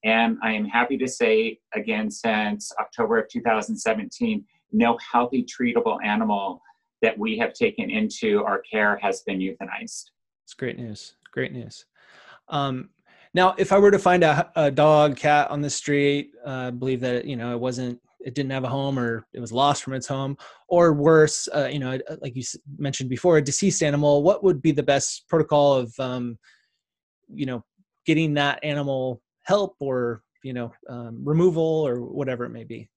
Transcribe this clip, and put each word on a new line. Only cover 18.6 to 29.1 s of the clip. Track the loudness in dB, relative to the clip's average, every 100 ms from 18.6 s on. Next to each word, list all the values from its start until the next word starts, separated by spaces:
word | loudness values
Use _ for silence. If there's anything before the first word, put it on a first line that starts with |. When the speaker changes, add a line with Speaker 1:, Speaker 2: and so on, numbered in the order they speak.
Speaker 2:
a | -4
home | -4 -2 -2
or | -2 -4 -8
it | -12
was | -6
lost | 2 2 2
from | -4
its | -8 -6
home, | -6 -6 -8 -14 -20 _
or | 4 6
worse, | 6 6 8 6 4 -4
uh, | -2 -2
you | -4
know, | -4 -6 -8 -10
like | -10
you | -10
s-, | -10 -12 -16 -8
mentioned | -6 -4 -6
before, | -2 4 4
a |
deceased | 4 0 0 2
animal, | 0 2 4 6
what | 4 4
would | 4 2
be | 2
the | 2
best | 2 2 2 -8 _
protocol | 0 2 4 4
of, | 4 0 -6
um, | -6 -6 -8 -10 _ _ _ _ _ _ _ _ _
you | -8 -8
know, | -8 -12 _ _ _
getting | 0 2 2
that | 0 0 -2
animal | -4 -4 -2 -2 -4